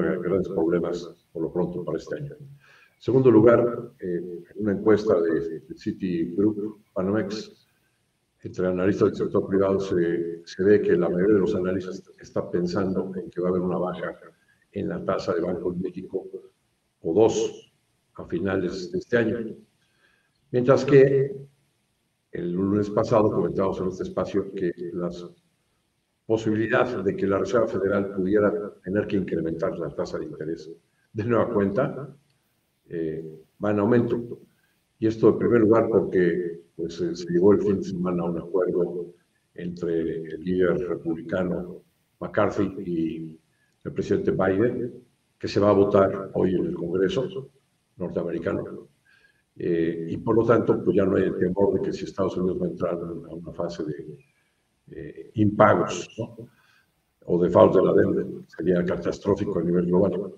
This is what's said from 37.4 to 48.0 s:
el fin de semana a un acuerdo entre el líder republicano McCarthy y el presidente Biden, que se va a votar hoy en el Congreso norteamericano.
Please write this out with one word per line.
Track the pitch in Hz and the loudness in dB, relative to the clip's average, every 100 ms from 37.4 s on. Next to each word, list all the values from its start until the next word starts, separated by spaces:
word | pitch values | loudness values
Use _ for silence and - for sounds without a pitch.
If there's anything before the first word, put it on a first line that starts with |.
| 98 | 6
el | 95 | 4
fin | 104 92 | 4 -2
de | |
semana | 85 90 90 87 | -2 -4 -2 -2
a | 85 | -2
un | 85 | -4
acuerdo | - 95 87 87 85 90 85 - _ _ _ | -4 -2 0 0 -2 -4 -10 -14 _ _ _
entre | - 87 85 85 82 82 82 80 | -12 -10 -6 -4 -2 -2 -6 -8
el | 78 | -8
líder | 82 92 90 82 87 | -4 2 2 2 -2
republicano | 87 - 82 - 95 90 87 90 90 _ _ _ - | -6 -4 -6 -4 -2 -2 -4 -8 -14 _ _ _ -12
McCarthy | 87 - 101 - 95 - | -6 0 0 0 -4 -4
y | 95 85 80 80 80 78 _ _ _ _ | -6 -2 -4 -4 -12 -16 _ _ _ _
el | 85 | -12
presidente | 78 95 95 - | -6 -2 0 0
Biden, | - 95 95 120 127 - - - _ _ _ | 0 2 2 0 0 -6 -10 -20 _ _ _
que | - | -4
se | 110 | 2
va | 101 | 6
a | |
votar | 101 98 98 98 98 95 | 6 6 4 2 2 -6
hoy | 95 92 90 | 0 0 2
en | 85 | -2
el | |
Congreso | 82 85 90 92 135 123 - - _ _ _ _ | -4 -4 0 0 0 -4 -8 -14 _ _ _ _
norteamericano. | - | -10